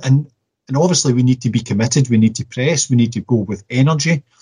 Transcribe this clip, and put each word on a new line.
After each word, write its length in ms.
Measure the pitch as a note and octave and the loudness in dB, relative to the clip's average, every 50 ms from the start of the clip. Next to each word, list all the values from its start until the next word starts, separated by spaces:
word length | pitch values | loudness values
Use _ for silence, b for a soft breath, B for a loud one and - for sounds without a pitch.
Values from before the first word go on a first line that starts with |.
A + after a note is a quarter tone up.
| - | 0
and, 260 | C3+ C3+ D3 D3+ - _ _ _ _ _ _ _ - | 2 2 2 0 -4 _ _ _ _ _ _ _ -6
and 80 | C3 | -2
obviously 360 | C#3+ F3 F#3 E3 - - C#3 | 0 0 0 0 0 0 0
we 100 | A#2+ B2 | 0 2
need 200 | B2+ B2+ B2+ B2+ | 2 2 0 0
to 80 | - A#2+ | -2 -2
be 100 | G#2 A2+ | -2 -2
committed. 500 | - - G2+ G#2 A2+ C3 - D3 C3+ - | -2 -2 -2 -2 -2 0 0 0 0 2
We 80 | A#2 A2 | 2 4
need 180 | A2 A2 A2+ | 4 2 0
to 100 | - - | -2 -10
press. 440 | - - B2+ B2+ D#3 E3+ - - - | -10 -6 -4 -2 -2 -2 -2 -2 0
We 60 | B2+ | 2
need 160 | A#2+ A#2 A#2 - | 2 2 0 -2
to 60 | G#2+ | -6
go 160 | - - B2 | -4 -2 -2
with 280 | A2 G2 G2 G#2 F#2+ - _ | -2 -2 -4 -8 -10 -10 _
energy. 520 | A#2+ B2+ C3+ D#3 D#3+ D3 C#3+ E3 E3+ C#3+ b b b b | 0 2 2 2 2 0 0 -2 -2 -2 b b b b